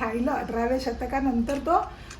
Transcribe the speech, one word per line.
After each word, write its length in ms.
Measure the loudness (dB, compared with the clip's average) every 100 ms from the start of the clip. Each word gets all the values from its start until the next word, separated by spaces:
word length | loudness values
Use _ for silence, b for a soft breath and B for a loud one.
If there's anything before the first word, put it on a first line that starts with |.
राहिलं. 300 | -2 0 0
अठराव्या 460 | 0 -2 0 0 0
शतकानंतर 760 | 0 -2 -2 0 2 2 2 0
तो 260 | 2 2 2 B B